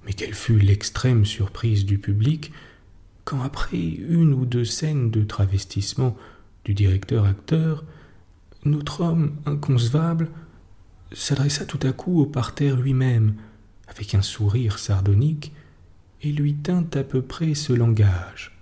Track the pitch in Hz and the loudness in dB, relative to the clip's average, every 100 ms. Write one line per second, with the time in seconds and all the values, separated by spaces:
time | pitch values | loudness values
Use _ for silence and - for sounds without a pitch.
0 | - 101 - 107 - 110 101 101 - - | -8 -8 -8 -8 0 4 4 4 0 -4
1 | 131 120 104 - 98 - 117 107 98 98 | 0 2 2 0 -6 -4 -2 0 0 -2
2 | - 104 113 156 - - - - - - | 0 0 2 0 -4 -18 -20 -20 -20 -20
3 | - _ - 139 131 - - - 165 165 | -20 _ -8 -6 -6 -4 -4 -2 -4 -4
4 | 110 170 165 131 123 120 117 - 156 151 | 0 4 4 4 0 0 -2 -2 -2 0
5 | 120 110 104 - 98 98 - - 101 - | 0 2 0 0 0 0 -2 -6 -4 -2
6 | 127 113 - - - _ - 101 101 95 | -2 -2 -12 -20 -20 _ -4 0 2 2
7 | - 117 101 98 - 160 160 151 - - | 0 2 2 0 0 0 0 -2 -8 -20
8 | - - _ - _ - 147 147 147 - | -20 -20 _ -20 _ -6 0 0 -2 -4
9 | 170 165 147 - - 143 - 127 117 143 | 0 0 0 -2 -6 -4 0 2 2 2
10 | 165 165 160 - - - - - - - | 0 0 -2 -6 -20 -20 -20 -20 -20 -20
11 | - - - 139 139 - 190 147 135 127 | -20 -8 -2 0 0 0 -6 -2 -2 -2
12 | - 180 135 - 113 - 143 131 131 131 | 0 2 2 0 -6 -2 0 2 0 2
13 | 131 117 110 107 - - - - - - | 2 4 2 0 -8 -20 -20 -20 -20 -16
14 | 104 98 98 - 101 113 120 101 - 98 | -2 0 0 0 0 0 0 -4 -2 0
15 | 98 101 147 156 - - - - - - | 4 4 4 0 -8 -16 -20 -20 -20 -20
16 | _ _ 147 147 147 147 147 180 165 143 | _ _ -4 0 0 -2 -2 -2 0 -4
17 | 135 131 123 - 160 143 - 123 117 110 | -2 -4 -4 -4 -2 -2 0 2 4 4
18 | 104 90 87 - - - | 4 2 -4 -16 -20 -20